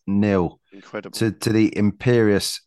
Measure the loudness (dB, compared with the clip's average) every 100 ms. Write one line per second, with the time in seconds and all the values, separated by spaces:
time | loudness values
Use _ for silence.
0 | -4 0 2 2 0 -6 _ -20 -14 -14
1 | -12 -4 -4 -4 -2 2 2 2 -2 0
2 | 0 2 4 2 -2 -8